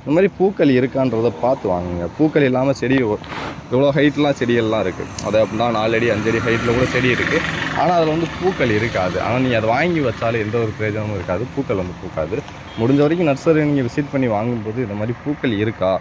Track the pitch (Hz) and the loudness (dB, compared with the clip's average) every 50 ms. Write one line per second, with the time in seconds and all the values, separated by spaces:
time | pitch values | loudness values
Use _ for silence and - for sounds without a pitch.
0 | - 135 147 170 196 196 - - 185 202 196 - 170 143 127 123 127 123 110 135 | 0 2 2 4 4 2 2 2 0 0 2 2 4 4 4 4 2 2 0 0
1 | 131 127 113 113 113 120 113 - 120 123 135 - - 101 90 90 90 90 90 87 | 0 2 0 2 0 0 0 0 0 0 0 0 0 -2 -2 0 -2 -4 -4 -4
2 | 87 87 - - 151 156 147 156 143 131 127 127 131 139 135 - 123 123 135 135 | -6 -6 -2 0 0 0 2 2 2 2 2 2 0 0 0 -2 0 0 0 2
3 | 123 107 104 - - - - - - - - - - - 117 127 139 143 139 147 | 2 0 -2 -4 -6 -10 -10 -10 -8 -10 -10 -12 -8 -2 0 2 2 4 4 4
4 | 143 147 139 143 151 143 139 - 127 117 120 117 110 110 110 110 95 92 82 - | 2 2 2 2 0 0 0 0 0 2 2 2 2 2 0 0 0 -2 -4 -6
5 | 98 95 - - - 104 101 107 110 98 107 110 120 120 117 107 107 113 113 113 | -10 -10 -8 -8 -4 0 2 2 2 2 0 -2 0 0 0 0 0 2 2 2
6 | 120 120 107 104 107 113 113 113 110 117 113 113 117 120 117 123 127 - - 127 | 2 2 0 2 0 0 0 0 2 0 0 0 2 0 2 2 2 2 0 0
7 | 127 127 120 107 98 - 135 165 - - - - - - - - 135 165 180 170 | 2 2 2 2 0 0 0 0 -2 -2 -4 -4 -4 -4 -2 0 2 2 4 4
8 | 160 156 151 165 165 156 - - 175 185 185 - 147 120 107 104 117 117 104 101 | 2 2 2 0 -2 -2 -4 -2 -2 -2 0 2 0 2 2 2 0 0 0 0
9 | 92 92 87 92 87 98 117 127 131 127 120 113 104 110 117 135 160 180 170 160 | -2 0 -2 -2 -2 0 0 0 2 2 2 2 2 2 2 2 2 2 0 0
10 | 143 120 107 - 120 113 117 113 104 107 110 117 117 110 101 - 107 107 104 110 | 0 -2 -2 -2 -2 -2 0 0 -2 0 0 -2 -2 -2 -4 -4 -4 -4 -2 -4
11 | 104 107 104 95 87 - 107 101 117 131 - 143 131 127 113 98 92 92 85 - | -4 -4 -4 -4 -2 -2 -2 -2 -2 -4 -6 -6 -4 -2 -2 -2 -2 -6 -8 -10
12 | - 87 - 78 78 80 101 - - - - - - - - 110 113 123 139 143 | -12 -8 -6 -4 -4 -4 -4 -6 -6 -10 -16 -16 -16 -12 -4 0 2 2 4 4
13 | 147 147 165 180 180 147 135 135 - 170 160 156 151 147 147 139 127 117 - 151 | 4 2 2 2 2 0 0 2 2 2 4 4 4 2 2 2 0 0 -2 -4
14 | 147 139 143 139 131 120 104 101 110 123 120 117 104 110 110 127 127 101 101 104 | -4 -2 -2 0 0 2 2 0 0 -2 -2 -2 -4 -4 -4 -4 -4 -4 -4 -4
15 | 107 120 120 - - 143 147 - - 131 107 101 107 113 104 - 92 92 95 87 | -4 -4 -6 -6 -4 -6 -4 -2 -2 -2 0 0 0 -2 -2 0 0 0 0 -2